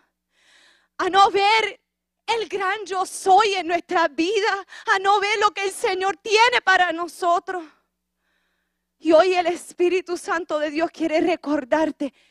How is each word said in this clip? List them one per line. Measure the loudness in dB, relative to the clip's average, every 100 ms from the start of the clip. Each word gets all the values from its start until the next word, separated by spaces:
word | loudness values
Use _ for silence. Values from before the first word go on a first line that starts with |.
| _ _ _ _ _ _ _ _ _ -6
a | 0
no | 4 4
ver | 4 2 2 0 -8 _ _ _ _ -6
el | -6 -4
gran | -6 -4 -6
yo | -6 -6 -6
soy | -2 4 4 4
en | 0 -2
nuestra | -4 -2 0 0
vida, | -2 -2 0 -2 -4 -8 -8 -2 0
a |
no | 2 2
ver | 2 0
lo | 0
que | 0 -6
el |
Señor | -4 -4 -2 -2 -4
tiene | 0 4 4 2
para | 2 2 2
nosotros. | -2 -8 -4 0 0 -2 -10 -12 _ _ _ _ _ _ _ _ _ _ _ _ _
Y | 4
hoy | 4 6 2
el | 0
Espíritu | -4 -8 -2 0 0 -4 -8
Santo | -6 -6 -4 -4
de | -4
Dios | -4 -4
quiere | -4 -2 0
recordarte | 0 -2 -2 -4 -2 -2 -2 -4 -10 -10 _